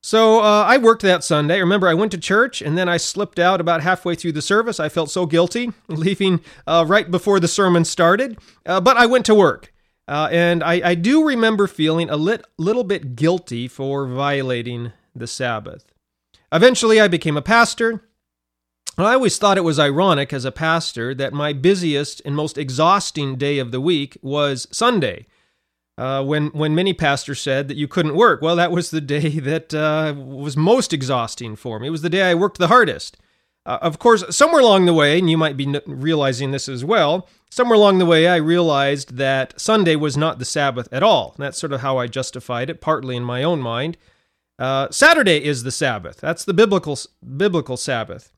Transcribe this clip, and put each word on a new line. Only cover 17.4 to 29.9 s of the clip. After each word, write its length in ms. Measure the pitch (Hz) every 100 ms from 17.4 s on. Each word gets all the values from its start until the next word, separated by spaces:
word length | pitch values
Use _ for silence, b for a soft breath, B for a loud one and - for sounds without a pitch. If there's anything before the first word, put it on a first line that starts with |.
pastor. 600 | 143 233 233 - 226 226 _ _ _ _ _ _ _ _ - -
I 140 | 196
always 240 | 254 240 -
thought 220 | 208 196
it 60 |
was 140 | 170 147
ironic 540 | 147 139 190 147 139
as 140 | 139 127
a 60 |
pastor 640 | - 160 165 160 - 120 131
that 180 | 135
my 180 | 147 147
busiest 720 | 139 156 196 170 143 139 -
and 100 | -
most 220 | 143 151 139
exhausting 800 | 139 127 160 196 - - 139 131
day 220 | 143 143
of 120 | 123
the 100 | 127
week 360 | 143 165 139 -
was 440 | 131 143 143 131 -
Sunday, 560 | - 233 233 127 90 - _ _ _ _ _ _ -
uh, 260 | 127 135
when, 220 | 139 151 151
when 240 | 147 151
many 200 | 156 190
pastors 440 | 180 151 139 - 135
said 300 | - 135 139
that 80 | 143
you 120 | 147
couldn't 280 | - 156 151
work. 240 | 233 151
Well, 160 | 156 175
that 140 | 175
was 200 | 175 170
the 120 | 156
day 260 | 139 147 151
<laughs> 120 | 151
that, 340 | 151 160 160
uh, 400 | 156 151